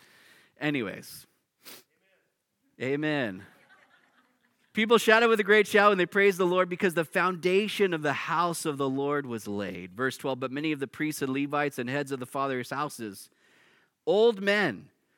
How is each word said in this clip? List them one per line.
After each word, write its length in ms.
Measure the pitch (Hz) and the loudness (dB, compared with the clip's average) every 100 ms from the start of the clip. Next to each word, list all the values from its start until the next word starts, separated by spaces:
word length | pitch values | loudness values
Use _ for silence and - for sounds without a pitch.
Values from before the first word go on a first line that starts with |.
| _ _ _ _ _ - | _ _ _ _ _ -8
Anyways, 680 | 147 147 98 101 - - - _ _ _ - - _ _ _ _ _ _ _ _ _ - | -4 -4 -4 -8 -14 -20 -20 _ _ _ -20 -20 _ _ _ _ _ _ _ _ _ -8
amen. 640 | 127 143 151 147 113 92 98 _ _ _ _ _ _ _ _ _ _ _ _ | -4 -2 -2 -2 -4 -6 -16 _ _ _ _ _ _ _ _ _ _ _ _
People 240 | - 220 220 | -2 4 4
shouted 300 | - 220 233 | 6 6 6
with 120 | 220 | 4
a 20 | |
great 240 | 190 214 202 | 4 4 6
shout 240 | 208 202 | 6 6
and 80 | 190 | 4
they 60 | |
praised 320 | 175 202 202 180 | 0 4 2 4
the 100 | 180 | 2
Lord 220 | 180 180 | 2 0
because 240 | 175 190 | 0 -2
the 100 | 165 | 0
foundation 920 | 156 185 180 180 180 190 214 - 196 | -2 0 0 0 0 2 0 0 0
of 80 | 160 | 0
the 100 | 147 | -2
house 540 | 131 - 160 175 165 160 | -2 -2 0 0 -2 -4
of 100 | 139 | -2
the 140 | 139 | -2
Lord 340 | 135 143 143 | -2 -2 -2
was 240 | 131 113 104 | -4 -6 -6
laid. 460 | 101 98 90 90 | -6 -6 -8 -12
Verse 240 | 95 131 - | -4 -4 -4
twelve, 200 | 147 131 | -6 -4
"But 140 | 131 | -6
many 180 | 135 156 | -4 -4
of 100 | 147 | -4
the 60 | 131 | -6
priests 360 | - 156 147 | -6 -6 -4
and 100 | 135 | -4
Levites 460 | 135 143 147 147 135 | -2 -2 -2 -2 -4
and 100 | 123 | -6
heads 240 | 139 139 | -4 -6
of 80 | 135 | -8
the 60 | 123 | -8
fathers' 420 | 139 135 127 117 | -4 -4 -4 -6
houses, 600 | 135 147 - 110 98 - _ _ _ _ _ _ _ | -6 -8 -8 -12 -12 -20 _ _ _ _ _ _ _
old 380 | - 196 233 196 | 0 4 4 2
men," 480 | 202 208 175 92 - _ _ | 0 2 0 -2 -12 _ _